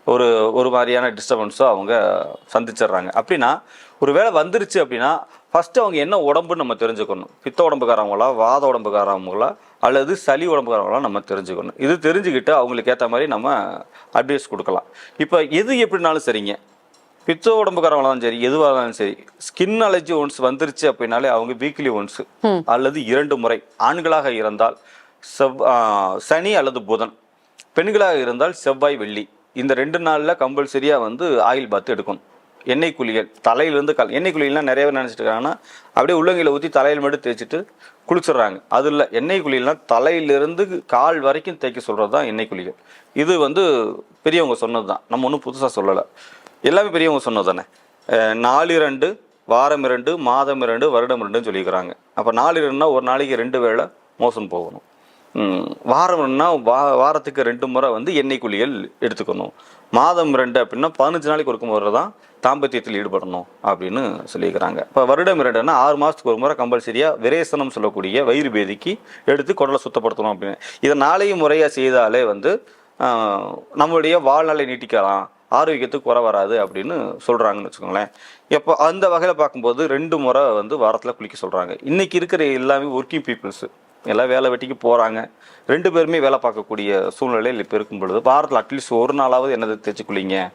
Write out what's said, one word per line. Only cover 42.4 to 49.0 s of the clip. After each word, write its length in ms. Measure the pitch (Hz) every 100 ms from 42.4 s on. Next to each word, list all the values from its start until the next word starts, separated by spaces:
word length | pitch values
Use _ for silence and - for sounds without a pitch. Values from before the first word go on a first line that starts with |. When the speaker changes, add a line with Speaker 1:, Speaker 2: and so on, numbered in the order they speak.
| 110
Speaker 1:
குளியல். 260 | 95 90 - _ - _
இது 240 | - 156 180
வந்து 240 | 143 165 185 127 107 90 - _
பெரியவங்க 340 | 160 170 151 117
சொன்னது 300 | 113 117 98
தான், 140 | - -
நம்ம 160 | 120
ஒண்ணும் 180 | 131 147
புதுசா 240 | 131 131 131 110
சொல்லல, 260 | 98 92 - - - - - _
எல்லாமே 260 | - 175 208
பெரியவங்க 340 | 165 160 143
சொன்னது 240 | 127 110 92
தானே. 180 | 90 90 _ _ _ -
அஹ், 260 | 113 110
நாள் 360 | 113 120 139 170
இரண்டு, 500 | 165 151 135